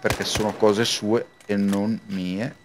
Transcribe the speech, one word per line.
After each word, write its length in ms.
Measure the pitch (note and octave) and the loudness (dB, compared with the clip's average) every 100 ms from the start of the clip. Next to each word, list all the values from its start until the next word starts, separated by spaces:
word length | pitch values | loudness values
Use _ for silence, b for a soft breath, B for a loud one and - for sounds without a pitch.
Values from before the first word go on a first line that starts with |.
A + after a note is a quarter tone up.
perché 240 | A2 - | -2 -2
sono 300 | F#2+ - G#2+ | -4 0 -2
cose 320 | G2 G#2+ G#2 A#2 | 4 4 4 0
sue 400 | - G#2 A2+ - _ | -2 0 0 -2 _
e 120 | - G2+ | -4 0
non 440 | G2+ G2 G#2 A2 - | 2 0 -2 -4 -4
mie. 500 | F#2+ F2+ F#2+ C3+ C#3 | -6 -4 -4 -6 -8